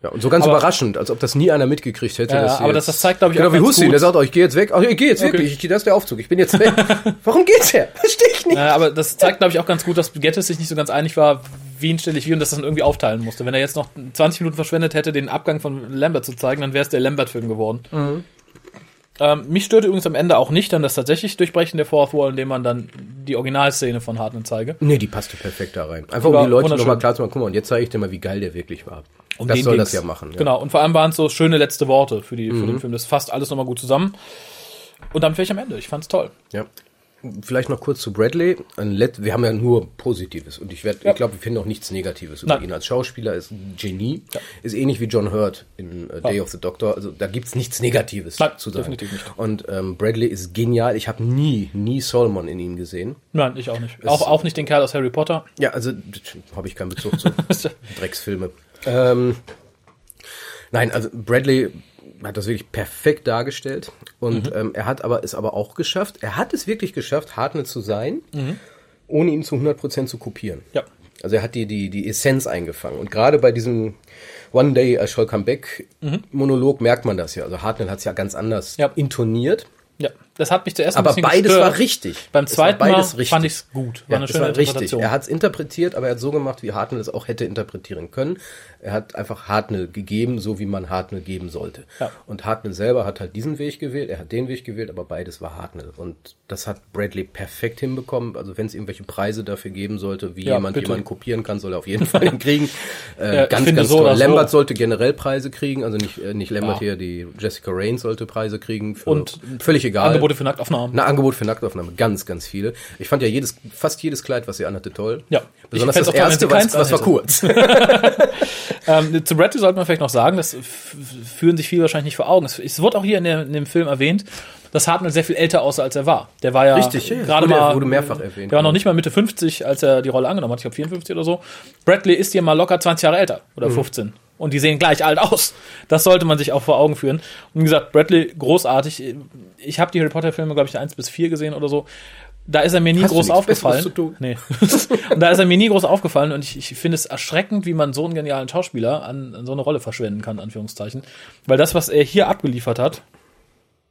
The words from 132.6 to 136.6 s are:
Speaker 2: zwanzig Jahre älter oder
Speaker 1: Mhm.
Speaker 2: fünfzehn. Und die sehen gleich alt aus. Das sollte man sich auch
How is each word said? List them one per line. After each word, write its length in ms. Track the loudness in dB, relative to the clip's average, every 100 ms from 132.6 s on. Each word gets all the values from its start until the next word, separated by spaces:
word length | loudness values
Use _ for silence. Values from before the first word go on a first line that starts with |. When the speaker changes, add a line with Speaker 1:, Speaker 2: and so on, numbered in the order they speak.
| 4 2
Speaker 2:
zwanzig 240 | 2 2
Jahre 140 | 4 4
älter 240 | 2 0 _
oder 140 | -4 0
Speaker 1:
Mhm. 40 |
Speaker 2:
fünfzehn. 380 | 0 -2 -6 -8 -10 _ _
Und 160 | -4
die 60 | 2
sehen 220 | 2 4
gleich 240 | 4 4
alt 140 | 4 4
aus. 340 | 4 2 0 -6 -20 -20 0
Das 160 | 2
sollte 220 | 6 6 6
man 100 | 2
sich 140 | 2
auch 120 | 0